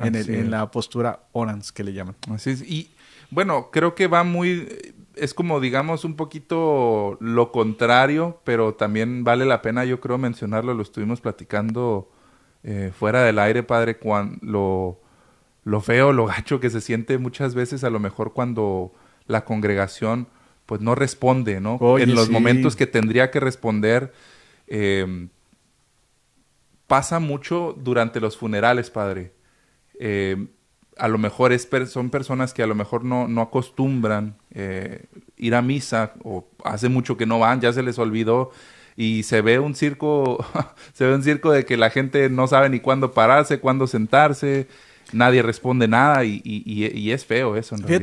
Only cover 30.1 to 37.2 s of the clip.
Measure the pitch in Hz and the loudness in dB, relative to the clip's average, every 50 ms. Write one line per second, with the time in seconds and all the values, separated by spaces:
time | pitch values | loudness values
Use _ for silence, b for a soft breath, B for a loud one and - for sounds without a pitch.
30.1 | 101 101 98 95 95 95 101 - _ _ _ _ _ _ _ _ _ - 120 110 | -2 -2 -2 -2 -2 -4 -8 -10 _ _ _ _ _ _ _ _ _ -4 -2 0
31.1 | 110 107 107 104 - - 127 123 123 123 123 - 139 127 127 131 - 131 123 123 | 0 0 -2 -2 0 0 2 2 2 0 0 -2 -2 -2 -2 -4 -6 -6 -6 -4
32.1 | 147 139 135 - 131 131 127 123 - - 113 110 107 104 101 - 123 117 120 127 | -4 -6 -4 -4 -4 -4 -4 -4 -2 -2 -2 -2 0 -2 -4 -4 -4 -4 -4 -2
33.1 | 127 123 120 117 117 117 113 - - 131 127 - _ - 135 139 135 123 110 107 | -2 -2 -2 -2 -2 -2 -2 -2 -2 -4 -4 -4 _ -2 -2 -2 0 0 0 0
34.1 | 107 104 107 107 104 _ _ _ - - 98 95 95 92 95 - - - - _ | -2 -2 -4 -6 -10 _ _ _ -12 -10 -8 -8 -6 -8 -8 -10 -12 -16 -18 _
35.1 | _ - _ _ _ - 120 113 117 120 123 127 139 139 131 - 123 113 110 107 | _ -20 _ _ _ -6 -2 0 0 2 0 0 -2 -4 -4 -4 -2 -2 -2 -4
36.1 | - - - 113 101 90 - _ _ - - - 110 104 120 123 131 127 117 - | -6 -14 -12 -12 -10 -12 -12 _ _ -8 -6 -6 -4 0 0 2 2 0 0 -2
37.1 | 120 117 | -2 -2